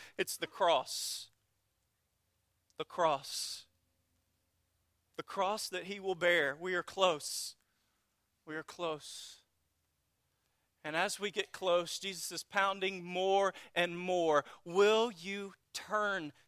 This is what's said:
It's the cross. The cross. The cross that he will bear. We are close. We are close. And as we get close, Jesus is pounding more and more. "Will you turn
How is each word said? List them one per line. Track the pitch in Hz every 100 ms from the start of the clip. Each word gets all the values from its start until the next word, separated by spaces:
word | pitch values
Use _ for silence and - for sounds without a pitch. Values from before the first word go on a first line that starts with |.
| - -
It's | 196 -
the | 160
cross. | - 180 147 - - - - - _ _ _ _ _ _ _ _ _ _ _ _ _ _ -
The | 160
cross. | - 165 139 139 - - - - _ _ _ _ _ _ _ _ _ _ _ _ _ _ -
The |
cross | - - 190 214 -
that | 180 170
he | 202
will | 190
bear. | 180 175 175 143 143
We | 185 180
are |
close. | - - 185 156 - - - - _ _ _ _ _ _ _ _ -
We | 156
are |
close. | 151 - 175 151 - - - - _ _ _ _ _ _ _ _ _ _ _ _ _ _
And | 156
as | 156 196 -
we | 202
get | 208 -
close, | - 190 175 175 -
Jesus | 196 180 -
is | 170
pounding | - 202 196 196 190 190
more | 175 180 190 196 196 - -
and | - 175 170
more. | 180 180 165 147 - - 175
"Will | 175 202 220 233
you | 180 175 202 196 - _
turn | - - 214 208 190 151 -